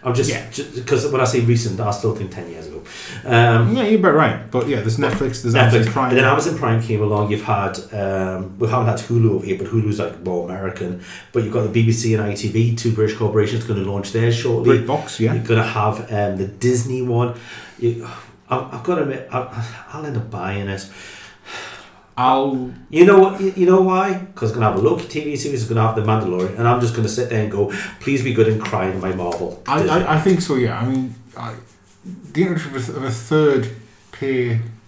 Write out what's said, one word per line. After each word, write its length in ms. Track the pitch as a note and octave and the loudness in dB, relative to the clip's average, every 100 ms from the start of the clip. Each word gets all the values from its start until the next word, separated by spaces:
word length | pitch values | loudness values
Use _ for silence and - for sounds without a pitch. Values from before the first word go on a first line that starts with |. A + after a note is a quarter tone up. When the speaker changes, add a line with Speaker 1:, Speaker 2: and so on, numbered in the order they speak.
Speaker 1:
I'm 100 | C3 | 0
just, 160 | A#2 - | 0 0
Speaker 2:
Yeah. 180 | - - | -2 -6
Speaker 1:
ju-, 320 | - C#3 B2 | -10 -8 -10
'cause 240 | A#2+ C3 C#3+ | -2 0 0
when 80 | C3+ | 0
I 40 | A#2+ | 2
say 140 | A#2+ | 2
recent, 380 | A#2 A#2 A2+ F#2+ | 2 2 0 -2
I 100 | G#2 | -4
still 260 | - A2 F#2 | -2 -2 -2
think 140 | F#2+ | -8
ten 180 | F#2+ E2+ | -10 -12
years 200 | D#2+ D#2 | -14 -14
ago. 160 | - - - - - - | -14 -16 -16 -14 -12 2
Um, 500 | A#2 A#2+ A2+ A2+ E3+ | 6 6 6 4 2
Speaker 2:
Yeah, 80 | G#3+ | 4
you're 140 | G#3+ | 4
about 140 | F3+ | 6
right. 380 | D3 D#3 - - | 4 4 0 -4
But 160 | B2 D3 | -2 0
yeah, 140 | B2 | 0
there's 160 | A2 A2+ | 0 0
Netflix, 440 | C#3 A2+ C3 - | 0 0 -2 -2
there's 140 | A#2+ A2+ | 0 4
Speaker 1:
Netflix. 180 | A2+ | 6
Speaker 2:
Amazon 200 | - A2+ | 6 4
Prime. 160 | C#3 B2+ | 0 2
Speaker 1:
And 80 | B2+ | 4
then 60 | C3 | 4
Amazon 320 | D3 F3 - | 4 0 -2
Prime 200 | B2 A2+ | 0 0
came 200 | - G#2+ | 0 0
along. 300 | G#2+ G#2+ G#2+ | 2 0 0
You've 100 | G#2+ | -2
had, 380 | - G2+ F#2+ - - | 0 -2 -2 -6 -8
um, 640 | G#2 G2 F#2+ F#2+ F#2 F#2 - | -6 -2 -2 -2 -4 -8 -4
we 80 | A2 | 0
haven't 180 | B2+ A2+ | 0 0
had 120 | - | -2
Hulu 320 | - A#2+ A2+ | 0 4 4
over 140 | F#2+ - | 2 -2
here, 120 | F#2+ | -6
but 80 | - | -2
Hulu's, 300 | A2+ G#2+ G2+ | 0 0 -2
like, 260 | F#2 - | -6 -6
more 220 | F2+ F2 F2 | -6 -4 -4
American. 540 | F#2 F#2+ - F2+ F2+ - - - | -6 -8 -6 -8 -8 -12 -18 -4
But 100 | B2 | -4
you've 80 | G#2+ | -2
got 120 | A#2+ | -2
the 60 | A2 | 0
B 140 | A2+ A2+ | 2 2
B 40 | |
C 220 | A2+ A2+ | 2 2
and 80 | A2 | 0
I 140 | G#2 G2 | 0 -4
T 140 | G#2+ | -2
V, 260 | A2+ A#2 A2+ | 2 2 2
two 160 | A#2 | 0
British 240 | G#2+ G#2+ - | 0 0 0
corporations, 460 | G#2+ G#2+ G#2 A#2 | -2 0 -2 -2
gonna 180 | - G2+ | -4 -4
launch 300 | F#2+ G2+ G2+ | -2 -6 -4
theirs 240 | A2+ A#2 A2+ | 0 0 0
shortly. 420 | B2+ A#2 A#2 A#2 A2 | 0 0 4 4 2
Speaker 2:
BritBox, 340 | C#3+ - - | -4 -4 -2
yeah. 140 | A2+ | 0
Speaker 1:
You're 100 | A2+ | 0
gonna 200 | A2+ A2+ | 0 0
have, 380 | A2 G#2+ G#2+ G2+ - | 0 0 -2 -2 -6
um, 240 | G#2 G#2 F#2+ | -4 -2 -2
the 100 | F#2+ | -6
Disney 540 | - B2 B2 A#2+ B2+ | -2 0 0 -2 -4
one. 320 | B2 A#2+ A#2+ - - - - - | -2 0 0 -4 -14 -18 -20 -4
You, 280 | A#2 A#2 A2 - - - _ | -4 -4 -10 -16 -20 -20 _
I've, 280 | B2+ B2+ A2+ | -6 -6 -8
I've 80 | |
gotta 180 | - F3 | -2 -2
admit, 260 | C#3 C3 - | -2 -6 -6
I, 540 | B2+ B2+ A#2 A2 - - | -8 -6 -8 -10 -12 -16
I'll 140 | D3 D3+ | -12 -8
end 100 | A#2+ | -6
up 120 | A2+ | -8
buying 380 | F#2+ F#2 G2+ G2 | -8 -6 -6 -6
it. 180 | G2 - - - - - - - - - - - - _ - | -8 -10 -18 -18 -18 -20 -20 -18 -16 -14 -18 -20 -20 _ 0
Speaker 2:
I'll 560 | B2+ C3+ C3+ C3 B2 - - | 2 2 2 -2 -6 -12 -6
Speaker 1:
You 160 | D3+ F3+ | 6 8
know 140 | F#3+ | 10
what? 220 | F#3+ F#3+ | 8 4
You, 120 | F#3+ F3+ | -2 2
you 80 | F3 | 6
know 160 | F#3 | 6
why? 440 | F#3 F#3 G3 F#3 - - | 4 2 0 -2 -8 -4
'Cause 140 | A2+ | -4
it's 60 | A#2+ | 2
gonna 140 | A2 | 0
have 80 | G2 | 4
a 20 | |
Loki 240 | C#3+ E3+ - | 2 2 -2
T 160 | D3+ D3+ | -6 -6
V 100 | C#3+ | -6
series, 260 | D3 C3+ | -4 -4
it's 60 | A2 | -2
gonna 140 | A2+ A2+ | 2 2
have 100 | A2 | 0
The 40 | |
Mandalorian, 560 | G#2 A2 F#2+ F2+ F#2 - | 0 0 0 -2 -2 0
and 100 | A#2 | 2
I'm 120 | A#2+ | 2
just 160 | A#2+ A#2 | 0 0
gonna 140 | G#2 | -2
sit 200 | - A#2 | -2 -2
there 140 | A2+ | -2
and 80 | G#2 | -2
go, 220 | G#2 G2 - - - | -2 -2 -2 -10 -8
"Please 240 | - C#3 | -2 -2
be 100 | A#2 | 0
good," 140 | A2+ A2 | 4 4
and 140 | G#2+ | 4
cry 260 | - G#2 F#2 | -2 -2 -2
in 120 | F#2+ | -2
my 120 | F#2 | -4
Marvel. 480 | F#2 F2 - F2+ - - | -4 -4 -4 -6 -8 -2
Speaker 2:
I, 120 | D3+ | 0
Speaker 1:
Disney. 100 | - | 2
Speaker 2:
I, 240 | D#3+ - D#3 | 2 2 2
I 40 | |
think 180 | F#3+ F3 | 4 2
so, 140 | - C3 | 2 0
yeah. 240 | A#2 A2 | 0 0
I 60 | A#2+ | -2
mean, 260 | C3 B2+ - - - | -2 -4 -10 -18 -14
I, 160 | A#2 A#2 - _ _ _ F#3 - - | -12 -14 -20 _ _ _ -18 -16 -10
the 80 | D3+ | -2
introduction 320 | F#3 D#3+ - C3+ | 0 0 -4 -6
of 140 | A#2 | -6
a, 80 | D3 | -6
of 40 | |
a 80 | C3 | -6
third 580 | A2+ - D#3 D3+ C3 A2+ - - - _ | -6 0 4 4 4 0 -8 -20 -20 _
pay 460 | - C3+ C3 A#2+ A2+ A2+ - | -8 -4 0 0 -2 -4 -12